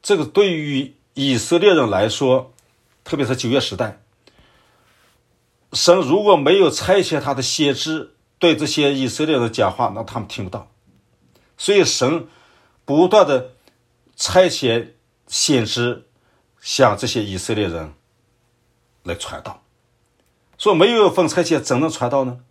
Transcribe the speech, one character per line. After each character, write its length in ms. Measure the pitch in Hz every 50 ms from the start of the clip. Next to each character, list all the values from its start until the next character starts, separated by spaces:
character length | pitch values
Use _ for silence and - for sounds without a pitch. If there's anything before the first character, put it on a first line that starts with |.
| _
这 140 | - 202
个 80 | 180 147
对 320 | 123 - 196 208 196 175
于 380 | 156 151 147 143 131 131 131 - _ _ _ _
以 220 | - 139 139 131
色 220 | 117 - - 170 175
列 160 | 185 208 185
人 160 | 160 131 110
来 180 | 101 92 104 110
说， 440 | 107 - 143 131 127 131 127 - _ _ _ _ _ _ _ _ _ _ _
特 120 | - -
别 100 | 147 139
是 100 | 113 131
旧 120 | - - 113
约 120 | 120 139
时 160 | 117 - 104
代， 260 | 90 - 85 - _ _ _ _ _ _ _ _ _ _ _ _ _ _ _ _ _ _ _ _ _ _ _ _ _ _ _ _ _ _ _ _ _ _ _ -
神 240 | - - - 170 190
如 220 | 170 123 151 196 208
果 140 | 208 196
没 220 | 160 139 143 180 196
有 120 | 190 147
差 240 | - - - - 185 202 175
遣 180 | - 165 143
他 120 | - 139 139
的 100 | 131 131
先 300 | - - - 156 143 135
知 420 | 127 - 156 160 156 123 - _ _ _ _ _ _
对 180 | - 170 156
这 100 | - 156
些 260 | 151 - - 147 139 143
以 140 | 135 131
色 180 | 120 - - 151
列 140 | 156 156 131
人 140 | 120 113 113
讲 180 | - 107 95
话， 220 | 92 - 123 104 95
那 80 | 107 113
他 160 | - - 120
们 80 | 104
听 180 | 92 - - 101
不 60 | 92
到。 180 | - 110 90 _ _ _ _ _ _ _ _ _ _ _ _ _ _ _ _ _ _
所 180 | _ - - 202
以 100 | 202 175
神 420 | - - - 127 127 156 170 165 - _ _ _ _ _ _ _ _ _ _ _
不 220 | - 143 151 175
断 200 | 180 - 214 190
地 260 | 147 139 127 127 - _ _ _ _ _ _ _ _ _ _ _ _ _
差 320 | - - - - 180 185 175
遣 440 | - - - 123 117 117 117 - _ _ _ _ _ _ _ _
先 360 | - - - - 151 127 113
知 420 | 104 - 120 120 120 95 - _ _ _ _ _ _ _ _ _ _ _ _
向 360 | _ - - - 135 117 101
这 100 | 95 -
些 160 | 120 - 120 107
以 160 | 101 95 90
色 160 | - - 117
列 140 | 104 104 90
人 260 | 85 82 80 78 73 _ _ _ _ _ _ _ _ _ _ _ _ _ _ _ _ _ _ _ _ _ _
来 100 | 87 85
传 260 | - - - - 76 -
道。 200 | - - - _ _ _ _ _ _ _ _ _ _ _ _ _ _ _ _ _ _ _ _
说 160 | - 214 202
没 160 | 160 180 220
有 180 | 240 226 208 180
奉 200 | - - 180 156
差 140 | - 180 170
遣， 180 | 170 170 139
怎 180 | - - 135 123
能 100 | 151 160
传 220 | - - 123 123
道 140 | 135 139 131
呢？ 160 | 127 123 123 - _